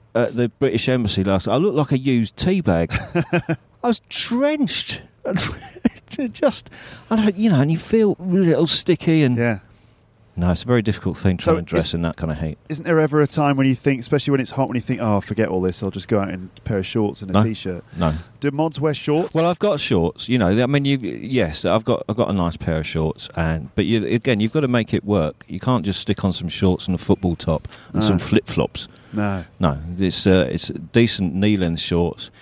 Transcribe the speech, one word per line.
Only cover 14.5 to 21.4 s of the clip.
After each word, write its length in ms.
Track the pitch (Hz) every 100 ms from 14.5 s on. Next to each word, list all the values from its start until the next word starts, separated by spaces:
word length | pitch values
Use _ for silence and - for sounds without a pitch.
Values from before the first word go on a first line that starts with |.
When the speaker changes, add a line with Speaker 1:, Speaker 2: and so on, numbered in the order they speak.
Speaker 2:
hot, 160 | - 135
when 80 | 123
you 60 |
think, 180 | - 117
"Oh, 180 | 113 101
forget 260 | - 104 101
all 140 | 92
this, 200 | 92 -
I'll 80 | 98
just 180 | 95 -
go 100 | 107
out 100 | 98
in 200 | 90 90 -
a 40 |
pair 160 | - 104
of 60 | 95
shorts 360 | 113 104 -
and 100 | 95
a 20 |
Speaker 1:
No. 100 | 98
Speaker 2:
t-shirt"? 400 | 110 107 95 87 - 82
Speaker 1:
No. 160 | 82 80 - -
Speaker 2:
Do 100 | 143
mods 260 | 139 160 156
wear 140 | 156
shorts? 400 | 143 - 151 165
Speaker 1:
Well, 140 | 160 170
I've 100 | 175
got 220 | 208 147
shorts, 480 | - 104 82 - -
you 80 | 123
know, 120 | 90 107
I 40 | 123
mean, 160 | 143 139
you, 120 | 135
yes, 680 | 101 58 117 127